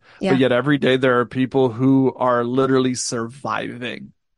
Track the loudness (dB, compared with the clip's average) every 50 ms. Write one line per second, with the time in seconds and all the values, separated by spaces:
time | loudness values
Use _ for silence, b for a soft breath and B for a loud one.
0 | b b b b -2 0 2 2 2 2 2 2 2 2 0 2 2 2 2 2
1 | 2 2 2 2 0 -2 -2 -4 -4 0 0 0 0 0 0 0 2 2 4 4
2 | 2 0 0 0 0 0 0 0 0 0 0 0 2 2 2 2 2 0 -2 -4
3 | -6 -6 -6 -6 -8 -8 -10 -12 -8 -8 -6 -6 -6 -8 -10 -12 -12 -12 -12 -12
4 | -14 -18 -20 _ _ _ _